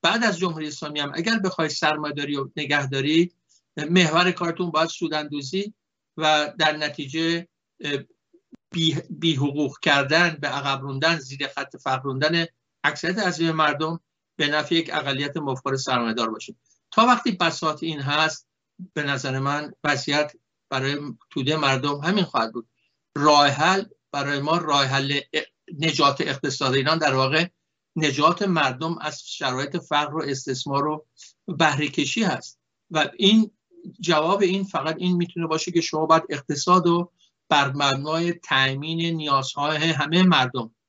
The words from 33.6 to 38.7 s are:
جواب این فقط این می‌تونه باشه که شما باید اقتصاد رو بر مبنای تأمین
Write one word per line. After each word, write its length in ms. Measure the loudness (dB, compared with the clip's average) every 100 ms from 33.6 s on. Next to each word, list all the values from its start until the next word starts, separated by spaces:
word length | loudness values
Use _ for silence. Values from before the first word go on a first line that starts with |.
| _ -20 -20 -10
جواب 420 | 0 2 4 4
این 220 | 2 2
فقط 320 | -2 -4 -4 -2
این 200 | 0 2
می‌تونه 300 | 0 -2 -2
باشه 240 | -2 0
که 100 | 0
شما 240 | 0 -2 4
باید 180 | 4 4
اقتصاد 580 | -8 -4 -4 4 4 6
رو 240 | 2 0 _ _ _ _
بر 220 | 2 2 2
مبنای 580 | 0 0 -2 -2 0
تأمین 800 | -4 0 2 2